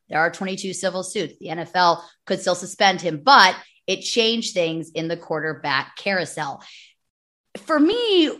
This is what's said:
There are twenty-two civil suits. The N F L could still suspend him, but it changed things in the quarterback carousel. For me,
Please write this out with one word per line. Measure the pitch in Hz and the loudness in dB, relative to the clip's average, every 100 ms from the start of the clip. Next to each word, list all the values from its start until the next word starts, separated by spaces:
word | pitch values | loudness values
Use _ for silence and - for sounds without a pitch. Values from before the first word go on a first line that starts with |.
| - | -6
There | 151 | -2
are | 165 | 0
twenty-two | 170 190 190 190 | -2 -8 -6 -8
civil | 175 190 180 | -6 -6 -6
suits. | 185 214 156 - | -8 -6 -8 -8
The | - | -10
N | 165 | -10
F | 165 | -4
L | 185 175 160 - _ - | 2 4 2 -4 _ -6
could | 190 | -4
still | 185 180 | -2 -4
suspend | - - 202 180 | -6 2 2 2
him, | 170 156 | -2 0
but | 151 269 190 - - _ - | 6 8 8 4 -10 _ -4
it | 190 | -4
changed | - 233 226 233 - | -2 0 0 0 -4
things | 185 165 160 156 | -2 -2 -4 -8
in | 165 165 | -8 -6
the | 170 | -6
quarterback | - 156 156 147 147 135 139 - | -6 -6 -4 -6 -2 -2 -4 -8
carousel. | 202 190 160 - 143 135 - - - _ _ _ _ _ _ - | -4 -2 -4 -6 -10 -10 -16 -20 -20 _ _ _ _ _ _ -14
For | - 311 | -2 2
me, | 311 466 466 370 302 - | 2 2 0 2 2 0